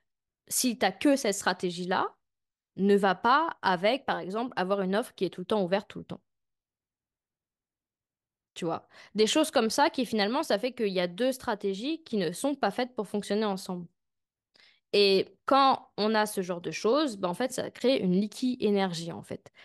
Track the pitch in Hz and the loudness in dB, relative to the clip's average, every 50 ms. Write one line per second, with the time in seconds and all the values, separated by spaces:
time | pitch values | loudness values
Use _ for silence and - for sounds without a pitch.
0 | _ _ _ _ _ _ _ _ _ - - - - 262 226 254 - 190 190 - | _ _ _ _ _ _ _ _ _ -8 -4 -2 -2 -2 0 0 0 0 0 2
1 | - - 185 - - 226 196 - - 202 185 - - 180 175 170 180 175 190 - | 2 4 4 4 2 0 -2 -2 -2 -2 -2 -2 -4 -6 -4 -6 -4 -2 -2 0
2 | - 427 - _ _ _ _ _ _ _ _ _ _ _ _ - 190 202 202 202 | -2 -2 -6 _ _ _ _ _ _ _ _ _ _ _ _ 0 2 4 4 6
3 | 196 196 175 180 - 233 254 294 320 339 - - - 190 190 175 180 208 247 285 | 4 4 2 2 2 4 4 4 4 0 -4 -2 0 0 0 2 2 0 0 0
4 | - - 185 175 170 180 190 220 240 254 - - 185 185 202 202 190 185 190 208 | -2 -4 -4 -4 -4 -6 -6 -6 -6 -4 -4 -4 -2 0 0 0 0 0 0 0
5 | 240 - - - 196 170 - - 180 - 226 214 190 170 185 196 - - - 175 | -2 -4 -4 -4 -4 -4 -4 -6 -6 -2 0 0 0 0 0 -2 -2 -6 -12 -16
6 | 170 - - - _ _ _ _ _ _ _ _ _ _ _ _ _ _ _ _ | -14 -12 -14 -16 _ _ _ _ _ _ _ _ _ _ _ _ _ _ _ _
7 | _ _ _ _ _ _ _ _ _ _ _ _ _ _ _ _ _ _ _ _ | _ _ _ _ _ _ _ _ _ _ _ _ _ _ _ _ _ _ _ _
8 | _ _ _ _ _ _ _ _ _ _ _ - - 165 165 - - _ _ - | _ _ _ _ _ _ _ _ _ _ _ -8 -6 -4 -6 -6 -8 _ _ -20
9 | - - - 196 214 214 - 311 311 - - 269 226 220 - - 285 320 - - | -20 -6 0 2 2 4 4 4 2 4 2 2 0 2 2 2 2 2 2 0
10 | 254 - - 220 196 202 240 285 320 - 233 - - 262 240 - 233 202 190 180 | -2 -2 0 0 0 0 0 -2 0 0 0 -2 -2 -4 -4 -4 -4 -2 0 0
11 | 180 175 175 180 240 262 254 254 - - 220 202 - 196 190 190 220 277 330 320 | -2 -2 -2 -2 0 0 -2 -2 -4 -6 -6 -4 -4 -4 -4 -4 -4 -6 -6 -8
12 | 320 - - 208 185 - 180 - - 277 294 277 - 196 196 - 247 254 - - | -8 -6 -4 -2 -2 -2 -4 -4 -4 -4 -2 -2 -2 -2 -2 -2 -4 -4 -6 -8
13 | 208 185 - 208 196 - 202 208 220 208 190 185 - - 185 175 175 - _ _ | -8 -6 -6 -6 -4 -2 -2 -2 0 -2 -4 -4 -6 -8 -8 -10 -10 -12 _ _
14 | _ _ _ _ _ _ _ _ _ _ _ _ _ _ _ _ _ _ - 202 | _ _ _ _ _ _ _ _ _ _ _ _ _ _ _ _ _ _ 2 4
15 | 202 196 190 190 - - - _ _ - 277 269 277 269 254 - - - _ - | 4 6 6 4 2 0 -6 _ _ 2 4 6 6 4 4 2 -2 -8 _ -2
16 | 202 214 220 214 214 214 - 208 185 175 180 170 175 160 160 - - 208 240 294 | 0 2 2 2 0 0 -2 -4 -4 -4 -6 -6 -6 -6 -6 -2 0 2 2 2
17 | 320 285 214 196 190 180 175 - 247 262 - - - - - - - 240 269 - | 2 0 -2 -4 -4 -4 -2 -2 -4 -4 -4 -6 -8 -8 -6 -2 0 2 2 2
18 | - 185 180 185 208 214 - - - 254 247 247 - 214 202 196 196 190 170 160 | 2 2 2 2 0 0 -4 -4 -4 -4 -2 0 0 0 2 2 0 0 -2 -6
19 | 170 165 160 - - - - - - - - - | -8 -10 -12 -12 -12 -12 -14 -14 -14 -18 -20 -20